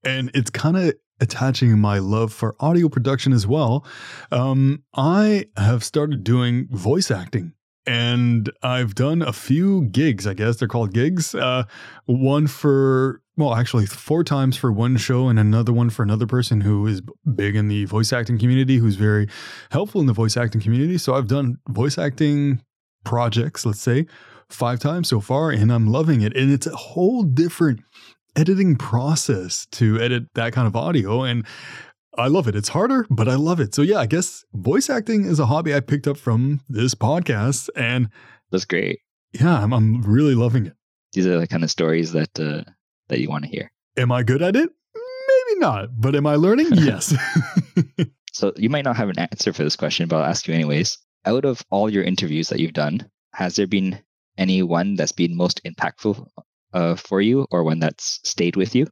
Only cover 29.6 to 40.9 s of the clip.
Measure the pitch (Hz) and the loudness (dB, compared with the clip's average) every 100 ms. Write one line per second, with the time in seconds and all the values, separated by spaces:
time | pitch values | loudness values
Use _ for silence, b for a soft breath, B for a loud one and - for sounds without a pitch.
29.6 | - - 113 110 120 123 120 - 117 123 | -10 0 2 2 0 -2 -4 -4 -4 0
30.6 | 117 113 151 165 98 113 131 120 110 B | 0 0 0 0 0 -2 0 -2 -4 B
31.6 | B B B B _ - 123 170 127 104 | B B B B _ -4 0 2 0 -2
32.6 | 95 156 226 262 226 113 110 131 156 175 | -2 -2 0 0 0 0 0 0 0 0
33.6 | 107 - 151 208 117 160 180 - _ 104 | -2 0 2 2 2 -2 -4 -10 _ -6
34.6 | 92 254 269 254 214 220 196 156 123 147 | 0 0 0 -2 0 0 0 0 2 0
35.6 | 165 143 - 147 143 143 - 113 131 147 | 0 -2 0 -2 -2 -4 -2 0 0 -2
36.6 | _ 113 127 127 113 165 180 113 113 139 | _ -2 -2 0 0 0 0 -2 0 -2
37.6 | - - 120 127 117 B B B _ 92 | -6 -4 -2 0 -2 B B B _ -6
38.6 | - 87 95 90 _ _ _ - 156 160 | -2 -2 -2 -6 _ _ _ 0 2 4
39.6 | 104 123 110 113 104 113 147 123 120 123 | 2 2 2 2 2 4 4 4 2 2
40.6 | 92 - _ | -2 -8 _